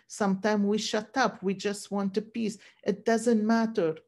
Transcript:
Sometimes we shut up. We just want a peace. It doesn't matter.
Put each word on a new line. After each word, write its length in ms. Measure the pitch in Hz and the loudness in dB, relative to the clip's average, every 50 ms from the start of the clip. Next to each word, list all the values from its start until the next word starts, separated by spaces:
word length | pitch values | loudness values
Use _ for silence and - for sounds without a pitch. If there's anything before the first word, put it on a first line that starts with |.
| _ - | _ -14
Sometimes 580 | - - 214 196 190 190 - 214 214 208 202 | -4 -2 0 2 2 2 2 2 2 2 2
we 120 | 202 208 214 | 2 2 0
shut 380 | 220 - - 214 214 - - | -2 -2 -2 -4 -4 -2 0
up. 260 | 269 247 220 233 - | 0 0 0 0 -2
We 120 | - 190 196 | -2 -4 -2
just 360 | 190 - 202 202 202 - - | -2 -2 -4 -4 -4 -8 -6
want 280 | 196 202 196 196 190 220 | -4 -2 -2 0 -2 -2
a 40 | |
peace. 360 | 214 220 - 240 226 202 - - - - _ _ - | -4 -4 -6 -4 -4 -4 -4 -8 -14 -20 _ _ -2
It 220 | - 214 220 - | -2 -2 -2 2
doesn't 420 | - 226 226 220 247 233 214 208 214 | 0 0 2 4 2 2 4 4 4
matter. 480 | 226 226 226 220 226 214 175 160 160 160 - | 2 2 2 0 0 0 0 0 0 -4 -8